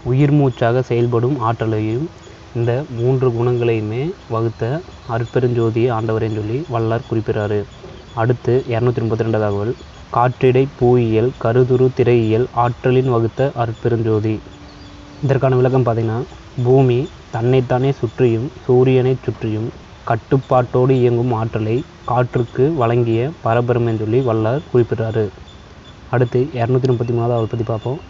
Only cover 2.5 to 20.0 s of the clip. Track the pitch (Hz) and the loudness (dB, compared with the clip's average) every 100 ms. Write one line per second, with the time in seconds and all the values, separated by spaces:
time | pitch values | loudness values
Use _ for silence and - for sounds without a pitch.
2.5 | 120 117 120 151 117 123 131 131 117 120 | -4 -2 -2 -4 -4 0 2 0 0 0
3.5 | 123 120 113 107 113 151 202 - 113 113 | 0 0 0 -2 -4 -6 -8 -6 -2 -2
4.5 | 110 113 156 185 - - 113 117 127 123 | -4 -6 -6 -8 -18 -8 -6 -2 0 0
5.5 | 120 113 113 123 113 113 110 110 107 104 | 0 0 2 0 0 -2 -2 -2 -4 -4
6.5 | 120 165 120 113 117 - 113 110 110 104 | -6 -4 -2 -2 -2 -2 -4 -2 -4 -2
7.5 | 104 101 - - - - - 117 123 - | -2 -4 -14 -20 -18 -14 -4 -2 0 0
8.5 | 123 127 113 120 117 113 110 110 110 107 | 0 0 0 0 0 -2 -2 -2 0 0
9.5 | 101 107 127 - - - 120 123 123 131 | -2 -4 -6 -12 -20 -6 0 0 2 2
10.5 | 127 135 - 123 123 117 110 120 - 113 | 2 0 2 2 4 4 2 0 -2 0
11.5 | 117 127 127 127 127 120 120 110 110 127 | 2 4 4 2 2 2 4 2 0 0
12.5 | - 120 117 131 127 131 120 113 - 135 | 0 0 0 0 2 2 0 0 -2 -4
13.5 | 117 117 110 120 117 110 107 107 107 - | -2 -6 -2 -2 0 0 0 0 -4 -8
14.5 | - - - - - - - 135 127 135 | -20 -20 -20 -20 -20 -20 -6 -2 2 2
15.5 | 127 127 131 120 113 113 113 - - - | 2 2 2 0 0 -2 -4 -8 -14 -14
16.5 | - 123 131 131 123 147 - - 113 117 | -4 2 4 4 2 -2 -10 -10 -4 2
17.5 | 131 123 127 135 139 117 - 127 113 127 | 2 2 0 0 -2 -6 0 2 2 -4
18.5 | - - 127 131 127 127 127 - 110 113 | -10 2 4 6 4 2 0 -4 -6 -4
19.5 | 107 117 - - - | -4 -6 -10 -20 -14